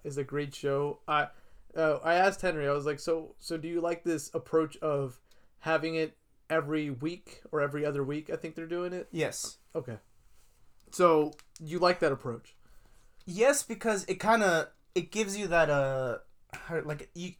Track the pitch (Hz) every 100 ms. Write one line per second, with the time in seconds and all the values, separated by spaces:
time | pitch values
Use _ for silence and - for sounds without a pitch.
0 | 151 139 135 143 143 - 143 139 147 -
1 | - 151 - - - - - 160 160 143
2 | 160 175 190 190 185 156 143 143 143 143
3 | - 165 156 - - 165 160 170 170 170
4 | 175 160 - 165 - 160 156 - 156 143
5 | 135 - _ - - _ 160 160 160 160
6 | 156 - _ _ _ 160 143 156 151 127
7 | 156 175 - - - 151 143 147 147 143
8 | 135 147 156 160 165 160 165 175 180 180
9 | - 165 143 - - - _ 165 127 110
10 | - _ - - - _ - - - -
11 | 175 160 151 - - - 160 170 180 180
12 | 160 135 131 117 - - - - - -
13 | - - - 175 254 285 - 214 226 202
14 | 185 185 208 226 196 160 156 - _ 180
15 | 165 214 202 202 196 170 156 143 135 131
16 | 131 113 - - _ - - 165 151 147
17 | - 170 180 -